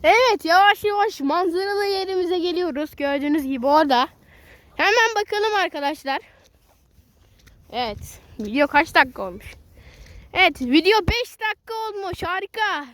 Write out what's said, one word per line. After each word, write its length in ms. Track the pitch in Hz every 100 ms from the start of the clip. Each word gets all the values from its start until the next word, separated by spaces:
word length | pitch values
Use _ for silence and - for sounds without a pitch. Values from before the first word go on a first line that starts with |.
Evet, 420 | 311 427 508 415
yavaş 400 | 320 349 403 415
yavaş 360 | 415 415 415 -
manzaralı 640 | 277 330 370 339 392 403
yerimize 540 | 403 381 381 381 339 359
geliyoruz. 580 | 349 339 349 269 302 -
Gördüğünüz 480 | 285 285 294 311 269
gibi 200 | 269 262
orada. 420 | 294 311 247 269 _ _ - - - _ -
Hemen 380 | 349 453 453 427
bakalım 380 | 415 415 427
arkadaşlar. 640 | 415 359 302 277 302 269 269 _ _ _ _ _ _ _ _ _ _ _ _ - _ _
Evet, 480 | 240 240 214 - - _ -
video 260 | 208 247 285
kaç 280 | 285 330
dakika 280 | 339 269 -
olmuş? 320 | 190 175 - - _ - - - - - -
Evet, 280 | 349 370 285
video 380 | 254 294 339 427 349
beş 300 | 466 480 -
dakika 340 | 427 415 - 453 440
olmuş. 340 | 403 381 349
Harika. 640 | 339 370 403 453 427 320 269